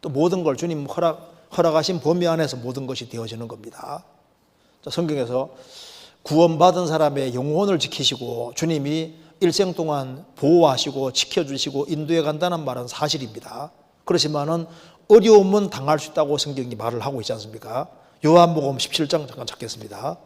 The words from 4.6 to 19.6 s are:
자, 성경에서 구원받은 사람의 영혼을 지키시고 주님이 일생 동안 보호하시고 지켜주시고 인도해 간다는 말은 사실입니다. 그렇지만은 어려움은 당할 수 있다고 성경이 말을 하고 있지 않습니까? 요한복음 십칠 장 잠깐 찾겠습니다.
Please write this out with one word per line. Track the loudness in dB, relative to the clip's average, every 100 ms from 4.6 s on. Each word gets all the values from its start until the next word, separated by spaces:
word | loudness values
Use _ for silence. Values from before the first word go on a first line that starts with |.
| _ _
자, | -8
성경에서 | -4 -2 -2 -2 -2 -4 -10 -20 -20 -20 -20 -20 _
구원받은 | -2 4 4 6 4 4 -2
사람의 | 2 0 0 -4
영혼을 | -4 -2 0 0 0
지키시고 | -2 -2 -4 -2 -8 -8 -8
주님이 | -4 -2 -2 -2 -4 -6 -12 -20 _
일생 | 0 2 0
동안 | 0 -4 -4 -6 -12 -18 -2
보호하시고 | 4 6 6 4 -2 -4 -4
지켜주시고 | -2 -2 -2 -4 -4 -6 -4 -4
인도해 | -4 -2 0
간다는 | 0 -2 -4 -4
말은 | -6 -8 -10
사실입니다. | -4 -4 -4 -8 -14 -16 -14 -16 _ _ _
그렇지만은 | -2 0 0 -2 -2 -4 -4 -14 -20 _ _
어려움은 | 8 10 8 8 2 0
당할 | -6 -2 -2
수 | -2
있다고 | -2 -2 -2
성경이 | -4 -6 -8
말을 | -6 -6 -6
하고 | -6 -8
있지 | -8
않습니까? | -8 -10 -16 -10 -8 -8 -14 _ _
요한복음 | 6 8 8 4 -2 -4
십칠 | -4 -4 -2
장 | -2 -4
잠깐 | -12 -14
찾겠습니다. | -12